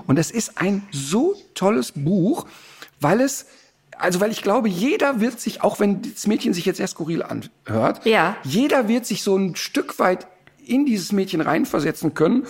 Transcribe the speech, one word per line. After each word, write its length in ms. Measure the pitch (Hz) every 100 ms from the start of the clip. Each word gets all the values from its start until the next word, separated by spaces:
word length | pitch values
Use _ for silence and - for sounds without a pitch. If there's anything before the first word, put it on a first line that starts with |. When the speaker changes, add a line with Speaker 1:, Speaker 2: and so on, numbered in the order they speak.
| -
Speaker 1:
Und 120 | 277
es 120 | 156
ist 280 | 233 - -
ein 280 | 185 196 202
so 440 | 139 135 202 349 403 -
tolles 380 | - 190 240 240
Buch, 540 | - 143 196 185 339 - - - - - -
weil 200 | 147 214
es, 260 | 269 - - - _ _ _ -
also 220 | 180 180
weil 100 | 208
ich 120 | 214
glaube, 260 | 196 220 220
jeder 520 | 170 254 427 277 254
wird 200 | 233 -
sich, 220 | 226 -
auch 180 | 208 202
wenn 220 | 202 196
das 240 | - - 208
Mädchen 280 | 214 233
sich 100 | 175
jetzt 120 | 185 180
sehr 100 | 196
skurril 360 | - 160 165
anhört, 840 | - 117 - _ - 110 120 -
Speaker 2:
Ja. 320 | 226 214 165 214
Speaker 1:
jeder 440 | 135 175 285 285 214
wird 180 | 240 240
sich 160 | 196
so 140 | 208 190
ein 200 | 190 151
Stück 420 | - 285 - -
weit 300 | 185 - - _ _ _
in 220 | - 254 294
dieses 240 | 214 165
Mädchen 280 | 202 190 170
reinversetzen 720 | 139 160 254 175 151 - 156
können 320 | - 160 247 -